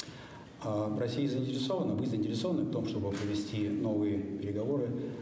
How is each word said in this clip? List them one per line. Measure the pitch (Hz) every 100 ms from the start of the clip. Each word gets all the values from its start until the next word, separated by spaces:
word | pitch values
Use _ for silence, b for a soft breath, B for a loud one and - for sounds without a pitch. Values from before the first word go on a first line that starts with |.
| B B B B B -
А, | 113 107 107 107
Россия | 120 - 139
заинтересована, | 127 127 127 - 185 -
вы | - -
заинтересованы | 107 - - 180 165
в | -
том, | - 110
чтобы | 104 101
провести | 98 104 104 - 107 104
новые | - 113 107 104 98
переговоры, | - 98 101 101 120 143 120 - B B